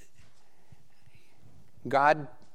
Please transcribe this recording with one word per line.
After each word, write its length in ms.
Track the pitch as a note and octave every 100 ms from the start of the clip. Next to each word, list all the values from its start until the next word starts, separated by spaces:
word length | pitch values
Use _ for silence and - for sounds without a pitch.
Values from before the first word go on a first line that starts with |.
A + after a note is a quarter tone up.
| - - - - - - - - - - - - - - - - - - A#2+
God 400 | C3+ D3 D#3 C#3 - -